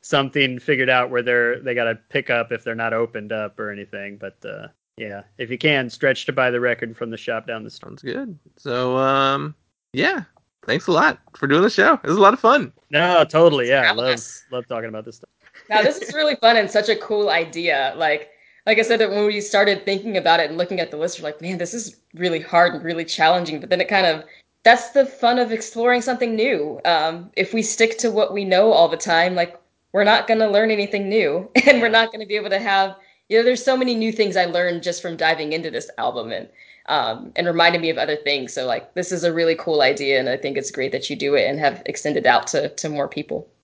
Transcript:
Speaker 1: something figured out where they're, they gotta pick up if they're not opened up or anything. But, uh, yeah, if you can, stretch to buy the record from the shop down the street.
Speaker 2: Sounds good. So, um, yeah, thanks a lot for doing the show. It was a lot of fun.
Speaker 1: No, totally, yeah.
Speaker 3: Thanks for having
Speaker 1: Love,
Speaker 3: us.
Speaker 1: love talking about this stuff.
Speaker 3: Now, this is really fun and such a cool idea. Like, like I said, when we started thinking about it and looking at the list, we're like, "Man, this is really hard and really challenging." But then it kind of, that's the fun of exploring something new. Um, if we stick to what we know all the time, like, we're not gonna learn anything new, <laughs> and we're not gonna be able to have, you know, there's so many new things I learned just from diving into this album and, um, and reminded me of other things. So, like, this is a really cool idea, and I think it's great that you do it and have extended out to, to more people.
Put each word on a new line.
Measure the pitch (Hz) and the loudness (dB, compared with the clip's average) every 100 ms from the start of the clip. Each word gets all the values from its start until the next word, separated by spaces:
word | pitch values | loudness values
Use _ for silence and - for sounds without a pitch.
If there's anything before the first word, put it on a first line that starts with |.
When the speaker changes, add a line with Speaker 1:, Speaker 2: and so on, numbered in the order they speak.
Speaker 1:
something | - 143 135 147 135 123 | -2 -2 -2 -2 -2 -2
figured | - 139 127 | -4 -2 2
out | 127 123 | 0 0
where | 123 | -4
they're, | 123 123 120 123 | 0 0 0 -2
they | 127 | -4
gotta | 120 117 110 _ | -2 -2 -4 _
pick | 139 131 | -8 -2
up | 120 117 | -4 -4
if | 113 | -8
they're | - 113 | -8 -6
not | 113 | -4
opened | 113 117 117 104 | -2 -4 -8 -10
up | 110 104 - | -8 -8 -10
or | 107 | -12
anything. | 101 98 104 101 101 | -10 -14 -14 -14 -14
But, | 98 _ 110 | -16 _ -16
uh, | 104 110 _ _ - | -14 -16 _ _ -16
yeah, | 107 98 - - | -14 -14 -18 -14
if | 117 | -10
you | 123 | -2
can, | 156 143 123 | 0 0 -2
stretch | - 139 131 - | -2 -2 -2 -4
to | |
buy | 131 127 | -2 0
the | 123 | 0
record | 123 113 117 110 | -2 -2 -6 -8
from | 117 | -10
the | 113 | -10
shop | - 113 113 | -8 -8 -8
down | 113 | -12
the | 110 | -14
street. | - - | -18 -20
Speaker 2:
Sounds | - | -14
good. | 135 247 262 160 _ _ | -10 -10 -10 -14 _ _
So, | 143 123 127 131 | -6 -2 0 0
um, | 135 139 135 139 151 - _ _ _ | 2 2 2 0 -6 -12 _ _ _
yeah, | 131 294 359 170 _ _ _ - | -2 -2 -2 -8 _ _ _ -4
thanks | 143 - | -4 2
a | |
lot | 165 190 - _ - | 2 2 0 _ -8
for | 139 | 0
doing | 147 | 2
the | 202 | 4
show. | - 202 | 4 4
It | 302 - | 2 0
was | 185 | 6
a | |
lot | 196 | 6
of | 254 | 6
fun. | 226 277 143 _ _ | 4 2 0 _ _
Speaker 1:
No, | 147 180 175 | 0 4 4
totally, | 151 156 170 143 120 | 4 6 6 6 2
yeah. | 135 | 4
Speaker 3:
Thanks | |
for | 160 | 4
having | 190 127 | 0 -2
Speaker 1:
Love, | |
Speaker 3:
us. | 131 - - _ | -2 -6 -20 _
Speaker 1:
love | 127 120 | -10 -6
talking | 117 113 | -8 -8
about | 107 110 | -10 -14
this | - | -20
stuff. | - _ _ - _ | -20 _ _ -20 _
Speaker 3:
Now, | 214 | 2
this | 220 294 | 4 0
is | - | -8
really | 285 302 269 | -2 -2 4
fun | 226 233 | 4 4
and | 196 | 2
such | 208 208 | 0 0
a | 214 | -2
cool | - 208 202 | -2 -2 0
idea. | 165 165 165 170 139 135 - | 0 -2 -4 -2 0 -2 0
Like, | 156 151 - _ _ _ - | 0 0 -6 _ _ _ 0
like | 220 | 2
I | |
said, | 226 226 | 2 2
when | 214 202 208 | 2 2 0
we | 208 | 0
started | 202 202 202 196 202 | 0 2 2 2 -2
thinking | 196 214 190 | -4 -2 0
about | 165 170 | 2 2
it | 151 | 2
and | 160 | -2
looking | 175 185 | -4 -4
at | 165 | -4
the | 151 | -4
list, | 170 - | -6 -4
we're | 156 | -10
like, | 151 | -8
"Man, | 165 185 | -8 -6
this | 175 | -6
is | 240 107 - _ 160 | -8 -12 -16 _ -6
really | 180 165 | -4 -4
hard | - 170 175 147 | 2 4 4 2
and | |
really | 165 165 165 | -6 -6 -6
challenging." | - 160 180 170 156 | 2 4 4 0 -8
But | - | -4
then | 180 | -2
it | - | 0
kind | 202 180 | 2 2
of, | 156 - - _ _ | 0 -8 -20 _ _
that's | 226 240 - | 4 4 4
the | 277 262 | 0 0
fun | - 233 247 | 0 0 2
of | 233 | 0
exploring | 220 - 233 240 247 | -4 -8 -2 0 2
something | 240 247 240 220 | 0 -2 -2 0
new. | 233 190 151 131 - | 0 0 -4 -4 0
Um, | 165 160 170 175 - | 0 0 -6 -8 -4
if | 190 | -2
we | 226 | -2
stick | - - 226 220 | -4 0 0 2
to | 233 | -2
what | 208 208 | 0 0
we | 202 190 | -2 2
know | 185 214 | 4 6
all | 165 170 | 6 4
the | 160 | 2
time, | 202 165 180 180 | 0 2 2 0
like, | 175 - _ _ _ | -4 -6 _ _ _
we're | 190 | 2
not | 202 226 - | 4 4 4
gonna | 220 220 | 2 4
learn | 202 220 | 2 2
anything | 214 202 202 196 | 0 -2 -4 0
new, | 214 165 160 196 247 | 0 0 -2 -2 2
<laughs> | 269 | 4
and | 254 | 4
we're | 233 | 4
not | 220 226 | 2 2
gonna | 220 202 | -6 -6
be | 208 | -6
able | 208 | -2
to | 190 | -2
have, | 220 196 196 190 _ _ _ | 0 0 0 -4 _ _ _
you | 220 | 4
know, | |
there's | 240 247 | 4 2
so | 262 254 | 0 0
many | 254 233 | 0 0
new | 220 | -2
things | 220 202 185 | 0 0 2
I | 175 | 0
learned | 175 180 170 | 0 0 -2
just | 175 170 | -6 -6
from | 180 165 | -8 -2
diving | 160 160 151 | 0 0 -2
into | 160 160 | -4 -6
this | 117 - - | -8 -10 -6
album | 123 120 113 | -4 -4 -8
and, | 95 95 _ - _ - | -8 -10 _ -20 _ -4
um, | 147 113 113 - - | -2 -2 -6 -8 -4
and | 175 | -2
reminded | 165 170 170 | 2 2 2
me | 165 | -2
of | 160 | -2
other | 151 147 | -4 -4
things. | 147 143 123 | -4 -4 -4
So, | - 127 | -6 -4
like, | 113 - - | -4 -6 -8
this | 175 | -6
is | 175 | -2
a | 170 | -2
really | 165 165 165 | 0 0 0
cool | - 151 | -2 2
idea, | 131 143 139 135 | 2 2 0 0
and | 127 | 0
I | 131 | -2
think | 147 139 | -4 -6
it's | 135 | -6
great | - 135 | -6 -4
that | 123 - | -4 -6
you | 135 | -6
do | 139 143 | 0 2
it | 107 | 2
and | 143 | 0
have | 151 175 - | -2 -2 -10
extended | - 151 139 - | -8 -4 0 4
out | 120 - | 2 2
to, | 151 143 | -4 -4
to | - 160 | -6 -8
more | 147 143 | -6 -6
people. | - - - - _ | -8 -8 -10 -10 _